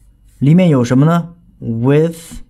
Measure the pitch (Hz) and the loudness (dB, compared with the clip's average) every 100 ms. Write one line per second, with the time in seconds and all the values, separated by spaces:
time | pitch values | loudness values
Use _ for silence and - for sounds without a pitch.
0 | _ _ _ - 135 175 175 135 120 131 | _ _ _ -4 2 2 4 2 0 2
1 | 156 170 165 - _ - 123 113 127 147 | 2 0 -4 -18 _ -14 -10 -4 0 0
2 | 165 170 - - | 0 -6 -18 -20